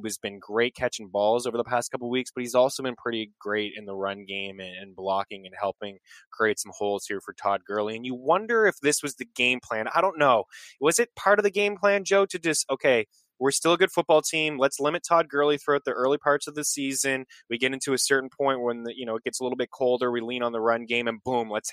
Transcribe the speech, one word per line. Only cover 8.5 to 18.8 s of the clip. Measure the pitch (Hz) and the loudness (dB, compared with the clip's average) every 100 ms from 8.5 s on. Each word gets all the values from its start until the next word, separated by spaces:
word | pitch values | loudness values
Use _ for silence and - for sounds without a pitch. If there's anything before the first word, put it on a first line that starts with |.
| 233 208 | 2 2
if | - | 2
this | 139 147 | 0 0
was | 147 - | -2 -8
the | 123 - | -10 0
game | 123 127 | 0 0
plan. | - 113 110 | -2 -4 -2
I | 160 | 0
don't | 185 160 | 0 4
know. | 147 117 95 - - - | 4 4 2 -8 -20 -2
Was | 143 170 | 2 2
it | 233 | 0
part | - - 208 | 0 4 4
of | |
the | 202 | 4
game | 196 202 202 | 2 0 2
plan, | 202 202 | 2 2
Joe, | 185 196 | 2 2
to | 196 180 | 2 0
just, | 165 151 - | -2 0 -2
okay, | 135 147 123 107 _ _ - | 0 4 4 2 _ _ -4
we're | 127 | 0
still | - 160 | 2 2
a | 170 | 4
good | 185 | 4
football | - 170 156 | 2 4 4
team. | - 160 156 143 | 4 0 -2 2
Let's | 135 - | 0 2
limit | 143 165 - | -2 -2 2
Todd | 170 165 | 2 2
Gurley | 143 147 147 | 2 2 2
throughout | - 143 | 0 0
the | 139 | 0
early | 120 131 147 | 0 0 2
parts | - 143 - | 2 2 0
of | |
the | 147 | -6
season. | 147 - 135 135 139 135 131 - - | -6 -4 -4 -2 -2 -2 -4 -16 -8
We | 120 | -2
get | 127 | 0
into | 135 135 | -2 -2
a | 131 | 0
certain | - 135 131 | 2 0 0
point | - 139 135 | -2 0 0
when | 120 120 | -2 -4